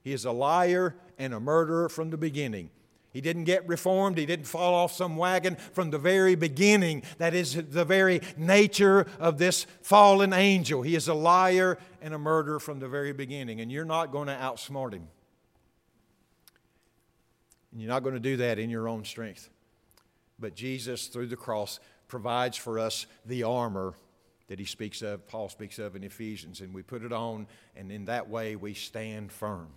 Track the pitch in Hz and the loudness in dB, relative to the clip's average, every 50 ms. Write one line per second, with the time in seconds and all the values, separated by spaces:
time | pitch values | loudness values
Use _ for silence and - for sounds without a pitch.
0 | - 131 139 123 101 127 117 123 135 143 165 180 180 180 180 180 180 170 - - | -10 -8 -6 -6 -4 -4 -2 0 2 2 4 4 4 4 2 2 0 -2 -4 -8
1 | - - _ - 135 131 120 107 117 143 156 165 165 156 165 165 170 160 - - | -18 -20 _ -10 -8 -8 -8 -6 -2 2 2 2 2 2 2 0 0 -2 -2 -6
2 | 160 160 160 151 160 160 135 147 143 123 107 98 85 76 _ _ _ _ _ _ | -8 -6 -6 -4 -4 -4 -4 -4 -4 -4 -6 -8 -10 -12 _ _ _ _ _ _
3 | _ _ - 131 135 160 170 170 165 170 180 190 180 175 170 165 - 185 185 190 | _ _ -10 -6 -4 -4 -4 -2 0 0 0 0 0 -2 -4 -2 0 2 2 2
4 | 196 196 180 165 151 147 175 165 143 120 - 165 175 175 180 175 175 165 - - | 2 2 0 0 0 -2 -2 -4 -6 -6 -4 0 2 2 4 4 2 2 0 -2
5 | 185 175 160 156 175 180 185 185 175 185 170 - - - - 180 180 156 147 147 | -4 -4 -2 -2 0 2 2 2 0 0 -2 -4 -10 -8 -4 -2 -2 -2 -2 0
6 | 139 180 190 190 190 185 185 160 165 160 135 143 196 202 214 208 185 165 156 139 | 2 4 4 6 6 6 4 4 2 0 2 4 6 6 6 6 6 2 0 -4
7 | - - - - 165 165 165 180 175 131 123 170 160 147 139 170 170 151 190 190 | -8 -10 -6 -2 -2 0 0 0 0 -2 -4 -6 -6 -4 -2 0 2 4 4 6
8 | 190 190 180 160 - - - 147 160 175 190 208 208 202 - - 202 196 190 196 | 6 6 4 2 -2 -6 -8 -2 2 6 6 8 6 6 6 6 6 8 8 8
9 | 185 - - - 160 170 151 143 175 180 - - - - - - - - 196 208 | 6 4 0 0 2 2 2 4 2 2 2 0 -4 -8 -12 -10 2 6 8 10
10 | 202 202 196 196 196 196 190 180 196 202 196 185 156 117 151 127 123 151 165 160 | 10 10 10 8 6 4 4 6 6 6 6 4 2 0 -2 -2 0 0 0 0
11 | - 160 160 151 156 170 175 180 185 185 185 185 185 185 175 - - - - - | 0 0 0 2 4 6 6 6 6 6 4 4 4 2 0 -2 -6 -18 -20 -16
12 | - 156 156 151 147 151 160 160 151 147 151 147 - - 147 135 131 127 131 143 | -14 -12 -10 -6 -2 0 0 0 0 -2 -4 -6 -8 -8 -10 -10 -8 -8 -6 -6
13 | 143 143 143 139 139 127 143 143 131 120 110 110 113 117 127 147 165 160 160 165 | -6 -6 -6 -8 -10 -10 -10 -10 -10 -10 -8 -8 -8 -8 -8 -8 -6 -4 -2 -4
14 | 165 147 131 143 147 139 139 127 131 131 120 - - - 139 139 131 120 101 90 | -4 -4 -6 -6 -6 -6 -6 -6 -6 -8 -8 -8 -12 -10 -10 -8 -8 -8 -10 -12
15 | 82 80 - _ _ _ _ _ _ _ _ _ _ _ _ _ _ _ _ _ | -14 -18 -20 _ _ _ _ _ _ _ _ _ _ _ _ _ _ _ _ _
16 | _ _ _ _ _ _ _ _ _ _ _ _ _ _ _ _ _ _ _ _ | _ _ _ _ _ _ _ _ _ _ _ _ _ _ _ _ _ _ _ _
17 | _ _ _ _ _ _ _ _ _ _ _ _ _ _ - 113 110 110 123 135 | _ _ _ _ _ _ _ _ _ _ _ _ _ _ -16 -12 -6 -4 -4 -2
18 | 127 131 131 123 113 135 139 120 123 120 113 104 110 117 117 113 113 113 113 110 | -2 -4 -4 -4 -4 -4 -2 0 0 -2 -2 -2 -4 -6 -6 -6 -6 -6 -6 -8
19 | 104 - - - 113 107 92 - - - _ _ _ _ _ _ _ _ _ _ | -10 -12 -12 -12 -12 -14 -14 -18 -20 -20 _ _ _ _ _ _ _ _ _ _
20 | _ _ _ _ _ _ _ - 113 104 90 98 113 131 131 131 110 123 123 110 | _ _ _ _ _ _ _ -14 -12 -12 -12 -10 -8 -8 -8 -8 -8 -8 -8 -8
21 | - - - 123 123 120 123 123 - - 113 107 104 - - - _ _ _ _ | -10 -10 -10 -8 -8 -8 -10 -10 -8 -6 -4 -4 -4 -6 -10 -14 _ _ _ _
22 | _ - - 123 101 120 120 120 127 127 117 - - 120 113 110 113 113 - - | _ -14 -12 -8 -6 -2 -2 0 -2 -2 -4 -8 -8 -6 -4 -4 -4 -4 -4 -6
23 | - - _ _ - 113 127 123 113 110 123 123 120 113 98 95 95 92 87 - | -10 -12 _ _ -12 -8 -6 -4 -2 -2 -2 -2 -2 -4 -4 -6 -6 -8 -8 -12
24 | _ _ _ _ _ _ _ _ _ - 95 95 98 - - - 110 104 - - | _ _ _ _ _ _ _ _ _ -16 -14 -12 -12 -12 -10 -10 -10 -12 -10 -10
25 | 113 104 104 95 87 - - 113 107 - - - 107 98 - - 107 104 92 98 | -10 -10 -10 -10 -12 -12 -10 -10 -10 -10 -12 -14 -16 -16 -14 -12 -12 -12 -12 -14
26 | 98 98 - - 113 107 107 92 78 80 92 82 95 92 92 95 92 - 127 117 | -16 -16 -14 -12 -12 -12 -12 -14 -16 -18 -18 -16 -16 -16 -16 -16 -16 -14 -14 -14
27 | 110 120 117 110 117 117 110 107 104 104 - _ _ _ - - 98 95 101 104 | -10 -8 -8 -8 -8 -8 -10 -10 -14 -16 -20 _ _ _ -20 -18 -16 -14 -14 -12
28 | 101 98 117 120 - - 107 113 113 110 107 101 92 104 101 - - - - 110 | -8 -6 -6 -6 -6 -8 -8 -8 -8 -8 -8 -10 -10 -12 -12 -12 -14 -12 -12 -12
29 | 110 110 107 107 107 95 - - 107 104 101 87 82 80 71 | -10 -10 -12 -12 -14 -14 -14 -10 -10 -8 -8 -10 -12 -16 -20